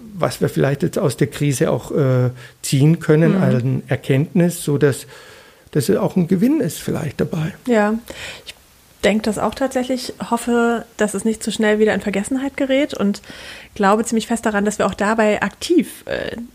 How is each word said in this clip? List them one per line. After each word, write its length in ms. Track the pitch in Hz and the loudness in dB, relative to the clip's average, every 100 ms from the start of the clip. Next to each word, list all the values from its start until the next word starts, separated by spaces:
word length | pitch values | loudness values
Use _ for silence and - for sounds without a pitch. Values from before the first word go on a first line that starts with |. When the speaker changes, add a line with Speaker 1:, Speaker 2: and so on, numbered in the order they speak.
| 226 | -14
Speaker 1:
was 280 | 202 127 - | -2 -2 0
wir 80 | 151 | -2
vielleicht 340 | 165 143 143 | 0 0 0
jetzt 160 | 165 - | -2 0
aus 180 | 170 - | -2 0
der 100 | 151 | -2
Krise 440 | - 147 131 156 | 0 -2 0 0
auch, 200 | 135 - | 0 -2
äh, 380 | - 131 127 127 123 - - | 0 2 2 2 -2 -14 -14
ziehen 380 | - 139 147 165 | -2 4 4 4
können 320 | - 151 165 190 | 4 4 6 4
Speaker 2:
Mhm. 40 | |
Speaker 1:
an 400 | 131 127 123 131 - | 4 2 2 -2 -2
Erkenntnis, 760 | 131 - 135 151 185 170 170 | -4 0 0 2 2 2 0
so 140 | - 143 | -2 2
dass, 300 | 143 127 - - - - - - - | 2 2 -6 -20 -20 -20 -20 -20 -6
dass 180 | 151 - | -2 0
es 80 | 208 | 2
auch 180 | 190 - | 2 0
ein 120 | 165 | 2
Gewinn 320 | 190 233 311 | 2 2 2
ist 180 | 175 - | -2 -4
vielleicht 400 | - - 143 - | -6 -4 -6 -4
dabei. 340 | - 170 156 - - | -4 -2 -6 -6 0
Speaker 2:
Ja, 300 | 226 208 226 - - - - - | 2 2 -2 -6 -14 -14 -16 -18
ich 80 | - _ _ _ _ | -20 _ _ _ _
denke 200 | 208 214 | 0 0
das 140 | 214 202 | 0 -2
auch 180 | 208 - | -4 -2
tatsächlich, 580 | 269 254 254 254 - - 180 | -4 -2 -2 -4 -6 -10 -4
hoffe, 560 | 233 - 240 233 233 - - | -4 0 2 2 0 -6 -2
dass 160 | 214 | -2
es 120 | 196 220 | 0 -2
nicht 180 | 220 | -2
zu 80 | - | -6
schnell 280 | - 214 214 | 0 2 4
wieder 140 | 214 | 4
in 80 | 196 | 2
Vergessenheit 560 | 208 196 208 262 277 - | -2 -4 -2 -2 -4 -2
gerät 360 | 277 269 294 | 0 2 0
und 280 | - 202 208 - - - - - - | 0 -2 -2 -8 -18 -18 -18 -18 0
glaube 300 | 202 214 226 | 2 4 2
ziemlich 200 | 226 - | -2 -2
fest 200 | 233 233 | -2 0
daran, 180 | 208 | 0
dass 160 | 208 - | -2 0
wir 60 | 208 | -2
auch 60 | |
dabei 480 | 190 202 226 214 208 | 0 0 2 2 2
aktiv, 640 | 196 - - 339 208 - - | -2 -6 0 2 2 -6 -6
äh, 320 | - - - 240 | -6 -6 -8 -12